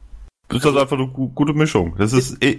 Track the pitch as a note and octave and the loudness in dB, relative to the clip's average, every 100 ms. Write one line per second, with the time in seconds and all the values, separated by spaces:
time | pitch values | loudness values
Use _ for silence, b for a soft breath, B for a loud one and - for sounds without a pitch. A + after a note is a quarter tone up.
0 | - - - _ _ A#2+ D3 C#3 C3+ C3+ | -20 -20 -20 _ _ 0 2 2 0 -2
1 | C3 B2+ C3 - D3 D3+ D#3 G#2 E2+ F2+ | -4 -4 -6 -2 0 2 2 2 -2 -2
2 | G#2+ B2+ B2+ - C3+ | 2 2 0 0 0